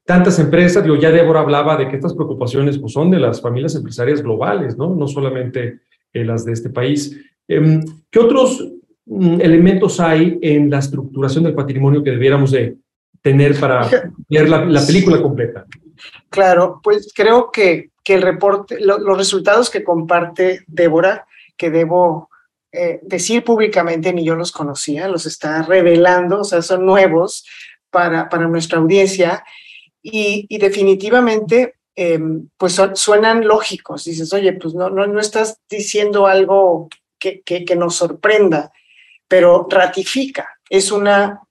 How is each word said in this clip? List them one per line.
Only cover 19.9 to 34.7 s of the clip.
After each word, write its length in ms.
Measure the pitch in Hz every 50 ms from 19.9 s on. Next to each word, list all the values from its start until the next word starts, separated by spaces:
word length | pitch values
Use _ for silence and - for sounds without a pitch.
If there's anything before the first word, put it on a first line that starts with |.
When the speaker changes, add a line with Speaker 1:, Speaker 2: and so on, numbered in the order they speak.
| 175 170 165 165 180 170 170 165 165 - 185 185 185 180 -
Speaker 2:
Débora, 600 | - 156 160 175 170 151 165 175 190 208 208 - _ _ _ _ _ _
que 140 | - - 165
debo, 600 | 151 165 170 160 175 180 180 175 160 156 160 _ _ _ _ _ _ _ _ _ -
eh, 280 | 170 175 170 170 - -
decir 420 | 190 185 175 - - 226 240 240
públicamente, 680 | - 233 214 214 208 208 185 170 170 165 165 160 185 180
ni 120 | 175 165
yo 100 | 156 165
los 180 | 160 175 175 -
conocía, 560 | - 151 143 139 - - - 147 147 175 196
los 180 | 190 165 -
está 360 | 160 - - - 156 151 160 160
revelando, 800 | 160 185 190 175 175 170 165 175 180 180 180 175 175 185 208
o 40 | 202
sea, 180 | - 180 170 170
son 240 | - 190 180 185
nuevos 580 | 190 190 202 190 180 160 165 175 208 - - - - - - - - - _ _ _
para, 380 | - 180 175 170 165 160 160 -
para 180 | - 170 165
nuestra 320 | 165 165 165 160 - - 165
audiencia, 680 | 160 160 190 196 196 190 190 185 180 170 185 202 - - - - - - - - _ _ _ _ -
y, 440 | 214 220 214 214 202 202 208 208 -
y 100 | 214 208
definitivamente, 1160 | 202 196 196 202 196 190 190 190 190 214 233 247 247 233 220 214 214 160 226 240 254 247 - _ _ _ _
em, 540 | - 180 175 165 160 160 160 160 160 - - _
pues 180 | - 185 180 175
son, 220 | 185 190 196 196
suenan 500 | - - - 208 208 220 220 226 233 226
lógicos. 580 | 214 214 214 214 - - - - - - - -
Dices, 280 | 165 165 160 160 160 185
"Oye, 220 | 202 196 185 170
pues 180 | 180 165 165